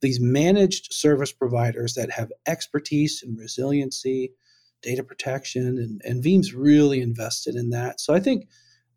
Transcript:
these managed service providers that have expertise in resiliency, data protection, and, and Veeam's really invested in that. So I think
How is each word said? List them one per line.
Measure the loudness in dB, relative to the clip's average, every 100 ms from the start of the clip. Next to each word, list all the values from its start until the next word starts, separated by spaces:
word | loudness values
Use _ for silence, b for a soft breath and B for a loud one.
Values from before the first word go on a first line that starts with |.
these | -2 0
managed | 2 4 4 4 4 0 -8
service | 0 2 2 0
providers | -4 -2 0 0 -2 -4 -4
that | -6
have | -6 -8 -8 -6
expertise | -6 -4 -6 -2 0 0 -2
in | -10 -12
resiliency, | -10 -6 -2 0 -2 -4 -4 -4 -6 -10 _ _ _ _
data | -6 -6
protection, | -6 -10 -6 -6 -6 -4 -2 -4
and, | -6 -8
and | -6 -2
Veeam's | 4 4 4 2
really | 6 8 6 4
invested | -2 -4 -6 -6 -6 -4
in | -4
that. | -4 -4 -6
So | 0 2
I |
think | 2 0 -4 _ _ _ _